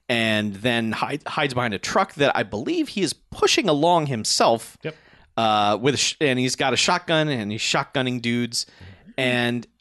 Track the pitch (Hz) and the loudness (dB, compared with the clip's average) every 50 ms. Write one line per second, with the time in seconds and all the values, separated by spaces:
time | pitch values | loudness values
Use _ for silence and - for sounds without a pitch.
0 | _ - 120 117 113 113 107 107 107 107 98 98 110 127 117 117 113 110 110 - | _ -2 0 2 2 2 2 0 0 -2 -4 -2 -2 0 0 0 0 -2 -4 -4
1 | - - 143 147 - - - 156 151 143 123 123 123 117 113 110 - - - 214 | -4 -6 -6 -8 -8 -6 -4 -2 -2 -2 0 -2 -2 -2 -2 -4 -4 0 0 0
2 | 196 - - - 143 131 - - 117 98 104 104 - - 349 349 302 - - 208 | 0 0 0 0 2 2 2 0 -2 -4 -4 -6 -4 -2 -2 -2 -2 -2 -2 -2
3 | 185 135 - - _ _ - - 440 - - 339 262 185 151 143 156 175 175 165 | -2 -2 -2 -6 _ _ -2 0 2 2 2 2 2 2 2 4 4 4 4 4
4 | 151 139 127 110 104 - - - 233 156 113 110 - - - - - 156 - - | 2 0 -2 -2 -2 0 2 2 4 4 2 2 -2 -8 -16 -12 -12 -12 -12 -14
5 | _ _ - - _ _ _ - 113 110 107 107 104 104 107 98 120 143 127 117 | _ _ -20 -20 _ _ _ 0 2 2 4 4 4 2 2 2 2 0 0 0
6 | - - - - 156 139 127 127 127 131 - - 147 135 123 - - - 180 175 | 0 -2 -2 0 0 0 2 0 0 -2 -2 -2 -2 0 0 2 2 2 0 0
7 | - - 165 156 156 151 139 117 104 101 104 113 - - - 151 135 - - 139 | 0 0 0 2 2 0 -2 -2 -4 -4 -4 -4 -2 -2 -2 -2 -2 -2 -4 -4
8 | 127 127 123 120 117 117 120 120 120 117 120 - - - - - 92 90 - - | -2 -2 -2 -2 -2 -2 0 0 -2 -2 -4 -6 -6 -8 -12 -20 -20 -20 -20 -20
9 | - - - - 131 127 123 120 120 120 120 120 117 - _ _ | -20 -10 -6 -2 -2 0 0 0 0 0 -2 -4 -6 -12 _ _